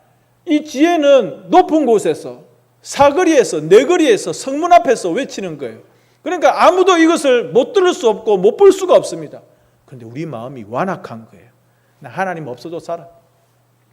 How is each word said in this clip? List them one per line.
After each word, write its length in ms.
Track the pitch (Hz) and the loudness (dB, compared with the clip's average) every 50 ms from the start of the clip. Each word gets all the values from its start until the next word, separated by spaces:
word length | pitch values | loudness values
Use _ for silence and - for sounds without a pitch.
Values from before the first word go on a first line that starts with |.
| _ _ _ _ _ _ _ _ - | _ _ _ _ _ _ _ _ -6
이 180 | 359 294 302 302 | -4 -2 -2 -4
지혜는 840 | - - 254 311 349 349 320 285 285 277 262 208 180 - - - - | -6 -2 0 0 0 2 2 4 4 4 4 2 -2 -10 -14 -6 2
높은 360 | 311 359 359 - 302 320 285 | 2 2 2 4 0 0 2
곳에서, 560 | 240 226 196 - 170 143 - - 131 123 135 - _ _ _ _ _ _ _ | 2 0 0 0 -2 -6 -6 -8 -18 -18 -20 -20 _ _ _ _ _ _ _
사거리에서, 800 | _ - - - 277 285 277 320 370 330 320 269 208 - 185 156 | _ -10 0 2 2 2 4 2 0 2 2 2 2 0 -2 -6
내거리에서, 680 | 147 160 190 240 277 285 359 349 311 262 202 - - 175 156 | 0 4 4 4 6 4 0 0 2 2 0 0 -2 -8 -10
성문 380 | - - 262 269 294 339 339 349 | -10 -10 -8 -6 -4 0 4 4
앞에서 360 | 339 339 269 226 226 - 175 | 4 4 2 -2 -2 -2 -6
외치는 460 | 165 247 277 - - 233 196 175 156 | -4 -4 -6 -8 -10 -12 -12 -12 -12
거예요. 220 | 135 139 113 113 117 _ _ _ _ _ _ _ _ - | -12 -14 -16 -16 -18 _ _ _ _ _ _ _ _ -8
그러니까 420 | 294 359 320 285 254 180 190 240 | -8 -6 0 2 2 4 4 4
아무도 320 | 302 359 370 359 381 359 | 2 4 2 2 2 2
이것을 520 | 330 320 320 339 - - 269 247 240 190 139 | 2 2 2 2 0 0 0 0 0 -2 0
못 240 | 156 233 277 - - | 0 0 0 0 0
들을 200 | 392 359 359 - | 0 0 0 -2
수 140 | - 269 220 | 0 -2 -2
없고 280 | 208 - - 226 208 | -2 -2 -2 -2 -2
못 200 | 190 180 214 - | 2 0 0 2
볼 140 | - 403 392 | 6 4 4
수가 240 | - - 381 359 254 | 4 4 0 2 2
없습니다. 460 | 190 - - 175 165 151 131 135 113 _ _ _ _ _ _ _ _ _ | 2 2 0 -12 -12 -14 -16 -18 -20 _ _ _ _ _ _ _ _ _
그런데 200 | _ 139 123 113 | _ -20 -20 -20
우리 200 | 113 120 147 165 | -16 -14 -12 -12
마음이 400 | 160 127 110 117 135 143 123 104 101 | -10 -10 -12 -12 -14 -16 -16 -16 -10
완악한 580 | 117 135 180 196 170 - - - 123 113 113 _ | -6 -6 -6 -6 -6 -10 -12 -16 -18 -18 -20 _
거예요. 160 | - 90 _ _ _ _ _ _ _ _ _ _ _ _ | -20 -20 _ _ _ _ _ _ _ _ _ _ _ _
"나 100 | 147 123 | -20 -16
하나님 380 | 117 180 190 185 175 165 151 | -8 -8 -6 -6 -8 -10 -12
없어도 320 | 120 127 - - 165 170 160 | -14 -14 -14 -14 -14 -14 -14
살아. 280 | - - 170 170 156 - _ _ _ _ _ _ _ _ _ _ _ _ _ _ _ _ | -12 -12 -14 -14 -14 -20 _ _ _ _ _ _ _ _ _ _ _ _ _ _ _ _